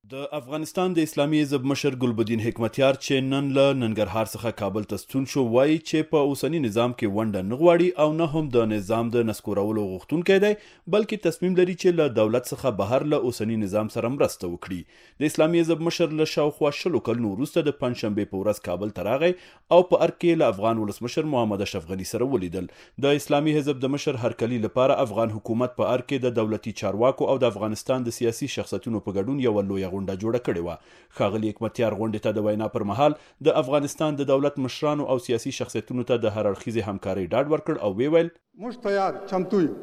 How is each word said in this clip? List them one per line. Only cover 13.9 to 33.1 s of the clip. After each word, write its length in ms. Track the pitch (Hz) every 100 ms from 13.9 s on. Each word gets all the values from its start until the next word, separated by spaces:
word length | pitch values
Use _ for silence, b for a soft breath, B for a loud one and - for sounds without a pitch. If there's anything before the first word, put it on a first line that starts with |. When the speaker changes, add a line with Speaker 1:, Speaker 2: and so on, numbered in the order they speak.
| 120
Speaker 1:
سره 160 | 117 139
مرسته 340 | 127 - 90
وکړي. 320 | 85 - 92 - b b _
د 80 | 151
اسلامي 320 | - 156 170
حزب 220 | 160 160 165
مشر 300 | - 165 156
له 100 | 156
شاوخوا 400 | - 151 - 147 143
شلو 200 | 185 135 -
کلونو 240 | 120 113
وروسته 340 | 98 139 175 151
د 80 | - 127
پنجشنبې 480 | 120 113 104 101 95
په 80 |
ورځ 240 | 101 101 -
کابل 260 | 90 104 98
ته 80 | 92
راغی 220 | 131 170
او 480 | 180 - - _ 175 180
په 80 | 170 160
ارګ 120 | -
کې 240 | 175 165
له 80 | 135 98
افغان 280 | 110 113
ولسمشر 480 | 104 95 117 165 156
محمد 320 | 131 113 101 101
اشرف 220 | 98 80
غني 160 | 95 90
سره 180 | 113 131 127
ولیدل. 340 | 90 92 90 B B - 139
د 100 | 147
اسلامي 340 | - 143 151 151
حزب 220 | 139 131 131
د 80 | 143
مشر 260 | - 127 117
هرکلي 340 | 117 117 120 107
لپاره 320 | - 135 127 127
افغان 260 | 101 113 107
حکومت 400 | - 113 123 -
په 80 | 101 127
ارګ 100 | -
کې 160 | 139 123
د 80 | 117
دولتي 340 | 107 107 - -
چارواکو 500 | 101 98 127 131 143
او 60 | 135 123
د 40 | 101
افغانستان 560 | 107 104 - 127 117
د 80 | -
سیاسي 320 | 117 113 101 -
شخصیتونو 440 | 101 98 - 107 107
په 100 | 98
ګډون 240 | 101 139 123
یوه 180 | 104 98
لویه 200 | 98 95
غونډه 280 | 95 95 95
جوړه 180 | 117 120 -
کړې 160 | 92 85
وه. 100 | 80 b b b -
ښاغلي 320 | 110 107 107
حکمتیار 400 | 101 110 - 113 101
غونډې 220 | 110 104 113
ته 120 | 107
د 80 | 104
وینا 220 | 107 107 127
پر 80 | 101
مهال 240 | 104 147